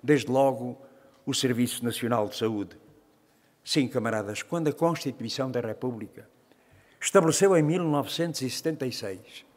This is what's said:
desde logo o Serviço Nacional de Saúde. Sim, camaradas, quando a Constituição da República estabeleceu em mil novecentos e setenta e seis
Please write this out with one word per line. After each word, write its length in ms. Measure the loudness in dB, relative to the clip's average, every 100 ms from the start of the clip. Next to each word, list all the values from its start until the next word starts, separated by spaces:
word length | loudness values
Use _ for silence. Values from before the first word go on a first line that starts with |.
desde 280 | 4 2 4
logo 520 | 2 2 0 -8 -10 -20 -20 -20 _ -6
o 80 |
Serviço 520 | -2 0 2 0 -2 -6
Nacional 420 | -4 -2 0 0
de 80 | -2
Saúde. 400 | -2 -2 -6 -12 -20 -20 _ _ _ _ _ _
Sim, 240 | -2 0 0
camaradas, 560 | 0 -2 -2 -4 -8
quando 240 | -6 -2 -2
a 60 |
Constituição 760 | 0 0 0 -6 -6 -8 -4 -4
da 120 | -4
República 680 | -6 -6 -6 -6 -12 -16 -20 _ _ _ _ _ _ _
estabeleceu 560 | 4 6 6 4 6 6
em 60 |
mil 220 | 6 2
novecentos 580 | 2 0 0 -2 -4 -2
e 80 | -6
setenta 360 | -4 -4 -4 -6
e 60 |
seis 540 | -6 -10 -10 -16 -20 -20